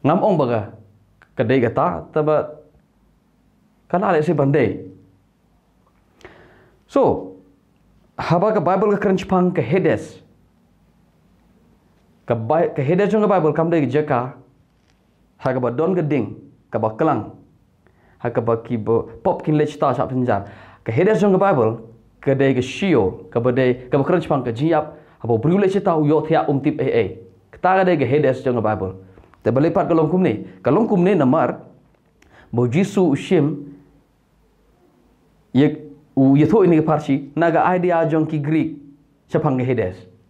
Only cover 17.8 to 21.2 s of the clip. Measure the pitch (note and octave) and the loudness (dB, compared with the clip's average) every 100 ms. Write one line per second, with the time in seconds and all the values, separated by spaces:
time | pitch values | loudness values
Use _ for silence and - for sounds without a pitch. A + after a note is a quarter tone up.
17.8 | _ _ _ _ A#2+ A#2+ A2+ A2+ - A#2+ | _ _ _ _ -4 -2 -2 -2 -2 -6
18.8 | G#2 A2+ - - F#3+ F3+ - D3+ D3 - | 0 -2 -2 -6 -4 -2 -2 0 0 0
19.8 | D3 A#2+ - C3 B2 G2+ F#2+ - - - | -2 0 -4 -2 -2 -2 -4 -18 -20 -12
20.8 | - A2+ F#3 G#3+ | -4 0 2 2